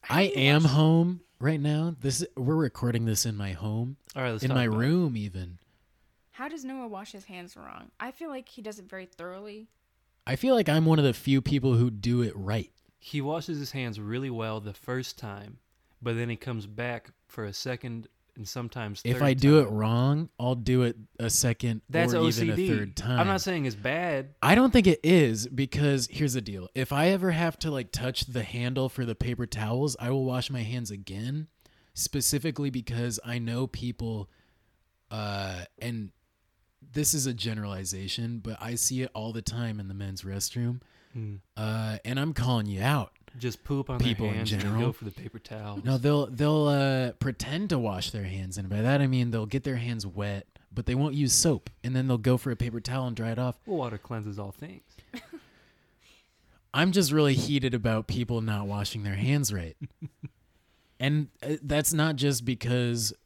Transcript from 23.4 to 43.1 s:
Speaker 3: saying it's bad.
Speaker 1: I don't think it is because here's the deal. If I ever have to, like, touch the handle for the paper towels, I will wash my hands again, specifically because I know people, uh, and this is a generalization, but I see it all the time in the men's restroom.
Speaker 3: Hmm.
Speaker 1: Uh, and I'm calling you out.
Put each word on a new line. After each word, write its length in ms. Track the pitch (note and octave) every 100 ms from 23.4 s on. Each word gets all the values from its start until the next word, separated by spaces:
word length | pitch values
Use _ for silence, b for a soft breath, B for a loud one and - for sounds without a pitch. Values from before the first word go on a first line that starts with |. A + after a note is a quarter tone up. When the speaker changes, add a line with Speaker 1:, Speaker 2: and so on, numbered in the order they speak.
Speaker 3:
saying 240 | F#3+ F3 C3+
it's 80 | G#2
bad. 540 | A2 D#3 F3 C#3+ C3+ -
Speaker 1:
I 140 | C#3 G#3
don't 160 | C4
think 140 | B3 F#3+
it 140 | D#3+
is 420 | D3+ F3+ C#3 A2+ A#2+
because 640 | B2+ C3+ - D3 C#3 A#2+
here's 240 | C#3 D3
the 80 | B2
deal. 260 | A2 G2 F2+
If 180 | - C3
I 180 | C#3 E3+
ever 200 | F#3+ F#3
have 300 | E3 E3+ -
to, 100 | D#3+
like, 220 | C#3 A2+
touch 300 | - B2+ C3
the 200 | - B2
handle 480 | A2 A#2+ B2 C3 C3
for 160 | - A#2+
the 80 |
paper 320 | A2 B2 A#2 A#2+
towels, 500 | A2+ G#2+ B2 D3 B2+
I 100 | A#2+
will 160 | C3+ C3
wash 240 | B2 B2
my 140 | C3+
hands 260 | A2 B2 A2
again, 560 | G2+ F#2+ G2 A#2 C#3+ D#3 _ b b b
specifically 800 | - - C#3+ B2+ D3 C3+ C3 C#3+
because 480 | C3 A2+ A#2 A#2+ A#2
I 140 | A2+ A#2+
know 300 | A#2 A#2+ C3
people, 640 | - B2 A2+ A#2 A2 G2 _ _ _ _ _ _ _ _
uh, 540 | A2 G#2 G2+ F#2+ F2+ F2 -
and 320 | A#2 A#2 G2+ _ _ _ _ _ _ _ -
this 220 | - D3
is 140 | D#3 C3+
a 80 | A#2
generalization, 1040 | G#2 A2 G#2 F#2+ F#2+ F#2+ F#2+ - A#2 A#2
but 180 | A2 A2
I 140 | A#2 A#2
see 280 | - B2+
it 80 | B2+
all 180 | - A2
the 100 | A2+
time 360 | - A2+ A#2 G#2+
in 80 | G2
the 40 |
men's 300 | G2 G2 F#2+
restroom. 580 | F#2+ G2 - B2 A#2+ B2 b b b
Speaker 3:
Hmm. 220 | B2 G#2+ G2 _ -
Speaker 1:
Uh, 440 | A2 A2 A2 G#2+
and 160 | - B2+
I'm 140 | D3+
calling 320 | C#3 B2 B2 G#2+
you 160 | G2
out. 300 | A#2 D3 G2+